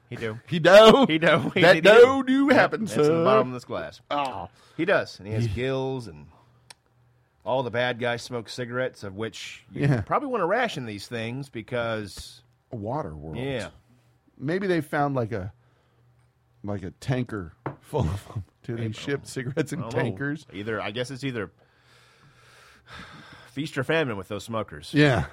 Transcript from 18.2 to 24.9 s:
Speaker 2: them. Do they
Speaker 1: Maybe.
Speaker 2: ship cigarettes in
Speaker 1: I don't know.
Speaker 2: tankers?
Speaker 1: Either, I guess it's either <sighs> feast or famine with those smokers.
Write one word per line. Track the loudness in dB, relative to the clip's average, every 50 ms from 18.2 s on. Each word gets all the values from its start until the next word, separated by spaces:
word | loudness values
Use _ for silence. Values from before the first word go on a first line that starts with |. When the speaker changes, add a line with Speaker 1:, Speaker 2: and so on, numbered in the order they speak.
| -10 -12
Speaker 2:
them. | -14 -14 -14 -14 _ _ -12
Do | -10 -8
they | -8 -8
Speaker 1:
Maybe. | -8 -8
Speaker 2:
ship | -10 -8 -8 -8 -8 -8
cigarettes | -10 -12 -10 -10 -6 -6 -6 -6 -6 -8
in | -10
Speaker 1:
I | -10
don't | -6 -6
know. | -4
Speaker 2:
tankers? | -4 -4 -4 -6 -8 -8 -8 -10 -12 -14 -14
Speaker 1:
Either, | -10 -8 -6 -6 -6
I | -6 -6
guess | -8 -8 -8 -8
it's | -10 -10 -8
either | -8 -8 -8 -10 -10 -14
<sighs> | _ _ _ _ _ _ _ _ _ _ _ _ _ _ _ _ _ _ -20 -20 -20 -20 -20 -20 _ _ -20 -20 -20 -20 -20 -20 -20 -20 -20 -20 -20 -20 -14
feast | -10 -10 -10 -6 -6
or | -6 -2
famine | -2 0 0 -2 -2 -4
with | -8 -8
those | -10 -10 -10 -8
smokers. | -8 -8 -8 -8 -8 -12 -16 -12 -2